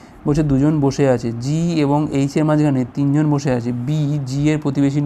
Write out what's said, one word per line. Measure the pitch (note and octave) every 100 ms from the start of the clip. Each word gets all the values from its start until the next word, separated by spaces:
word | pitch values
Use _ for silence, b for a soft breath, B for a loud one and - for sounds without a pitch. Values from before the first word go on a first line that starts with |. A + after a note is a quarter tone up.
| B B C#3+
বলছে | D3 D3+
দুজন | C3+ C#3+ D#3 C#3
বসে | C3+ C#3 B2
আছে, | B2 A#2 B2
জি | D#3 E3+ E3 C#3+
এবং | D3 D3 C#3
এইচ | C#3 D#3+
এর | D#3
মাঝখানে | D3+ D3+ C3 B2 -
তিনজন | C#3+ C#3+ D#3
বসে | C#3+ C#3+ B2
আছে, | A#2 B2 B2
বি | D#3 C#3+ D3 C3
জি | C3+ D3
এর | D3+
প্রতিবেশী | D3+ C3+ C#3 C#3+